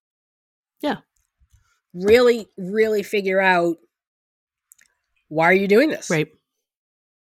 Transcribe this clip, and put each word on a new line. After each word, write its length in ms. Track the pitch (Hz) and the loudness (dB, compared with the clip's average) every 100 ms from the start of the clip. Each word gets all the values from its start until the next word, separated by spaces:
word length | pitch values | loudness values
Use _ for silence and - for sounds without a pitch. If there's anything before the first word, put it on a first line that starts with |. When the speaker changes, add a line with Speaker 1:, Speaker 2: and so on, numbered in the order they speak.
| _ _ _ _ _ _ _ _ | _ _ _ _ _ _ _ _
Speaker 1:
Yeah. 140 | 294 202 _ _ _ _ _ _ _ _ _ | -8 -8 _ _ _ _ _ _ _ _ _
Speaker 2:
Really, 520 | 175 196 233 247 233 190 - | -6 2 4 4 0 -4 -14
really 440 | 180 214 220 214 | -6 -2 -2 -2
figure 380 | 190 214 190 190 | -4 -6 -2 0
out, 380 | 190 180 170 165 _ _ _ _ _ _ _ _ _ _ _ _ _ _ - | 2 2 0 -4 _ _ _ _ _ _ _ _ _ _ _ _ _ _ -10
why 140 | 151 165 | -2 2
are 80 | |
you 120 | 190 196 | 2 2
doing 200 | 202 311 | 2 2
this? 220 | - - | -2 -4
Speaker 1:
Right. 180 | 165 151 _ _ _ _ _ _ _ _ _ _ | -4 -4 _ _ _ _ _ _ _ _ _ _